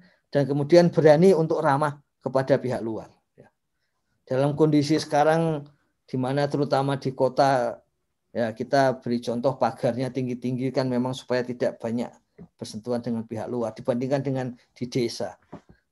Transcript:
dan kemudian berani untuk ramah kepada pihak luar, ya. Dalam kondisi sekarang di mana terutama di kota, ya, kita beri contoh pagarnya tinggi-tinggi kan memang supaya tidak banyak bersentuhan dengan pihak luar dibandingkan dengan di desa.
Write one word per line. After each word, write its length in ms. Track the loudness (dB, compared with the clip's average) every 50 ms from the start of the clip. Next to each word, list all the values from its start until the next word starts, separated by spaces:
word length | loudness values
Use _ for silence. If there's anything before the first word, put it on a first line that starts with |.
| -20 _ _ _ _ _ -2
dan 160 | -2 0 0
kemudian 400 | -2 -4 0 4 6 6 6 6
berani 480 | 4 6 6 8 8 8 8 6 6
untuk 240 | 6 4 0 0 0
ramah 400 | 2 2 2 2 0 -2 -4 -6 _ _ _ _ -6
kepada 320 | -2 0 0 2 2 2
pihak 240 | 0 0 -2 -6 -6
luar, 320 | -6 -6 -8 -8 -10 -14 _ _ _ _ _
ya. 160 | -20 -20 _ _ _ _ _ _ _ _ _ _ _ _ _ _ _ _
Dalam 320 | -4 -2 0 0 0 2
kondisi 400 | 2 4 4 4 4 2 2 0
sekarang 720 | 0 0 0 2 2 4 4 4 2 2 0 -2 -4 -6 -12 _ _ _ _ _ _ _ _
di 80 | -6
mana 320 | -4 -2 -2 0 0 0 0
terutama 480 | 0 -2 -2 0 0 0 0 0 -2
di 160 | -4 -4 -6 -2
kota, 680 | 0 0 0 2 2 2 4 4 2 0 -2 -6 -8 _ _ _ _ _ _ _ _ _ _ -6
ya, 240 | -4 -4 -4 -4
kita 480 | -6 -6 0 2 2 2 2 0 -2 -4
beri 160 | -4 -4 -4
contoh 400 | -4 -4 -4 -2 -2 -2 -2 0
pagarnya 480 | -2 -2 -2 -2 -2 -2 -2 -2 -4 -6
tinggi-tinggi 640 | -6 -6 -6 -6 -6 -6 -6 -6 -4 -4 -4 -4 -2
kan 160 | -2 -2 0
memang 240 | 0 -2 -2 -4 -6
supaya 320 | -8 -6 -4 -2 -2 -2
tidak 320 | -4 -4 -4 -4 -4 -4 -4
banyak 300 | -6 -6 -4 -4 -6 -6 -10 -18 _ _ _ -20 -20 -20 _
bersentuhan 480 | -16 -14 -14 -12 -12 -8 -6 -6 -6 -4
dengan 240 | -6 -6 -6 -8 -8
pihak 160 | -10 -10 -8
luar 300 | -6 -6 -6 -6 -6 -8
dibandingkan 480 | -6 -4 -4 -2 -2 -2 -2 -2 -2 -2
dengan 220 | -2 -4 -4 -4 -6 -8 -12 _ _ _
di 160 | -12 -8 -6
desa. 480 | -2 -2 -2 -2 -4 -6 -10 -10 -10 -14 _ _ -20 -20 _ _ -20 _ _ _